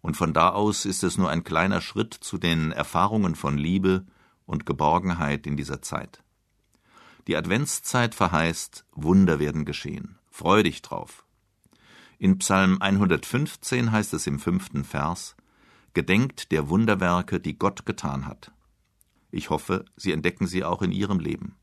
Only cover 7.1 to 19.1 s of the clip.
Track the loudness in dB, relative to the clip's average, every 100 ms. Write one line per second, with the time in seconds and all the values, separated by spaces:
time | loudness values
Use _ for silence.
7.1 | -16 -4 -4 0 0 0 -4 -2 0 0
8.1 | 2 2 2 2 -2 -10 -16 _ -4 4
9.1 | 6 6 4 0 -2 -6 -8 -10 -10 -14
10.1 | -20 _ -6 2 4 4 -2 -12 -12 -12
11.1 | -20 _ _ _ _ _ _ _ -20 -20
12.1 | _ 2 2 4 6 6 4 2 4 4
13.1 | 2 0 -2 -2 -6 -4 0 2 0 0
14.1 | -4 -2 -2 0 -2 -2 -8 -4 -4 -4
15.1 | -4 -12 _ _ _ _ _ _ -4 2
16.1 | 2 2 -4 -4 -2 2 2 4 2 2
17.1 | 0 0 -4 -4 -2 -4 -2 -8 -6 -6
18.1 | -6 -8 -14 -20 _ _ _ _ _ _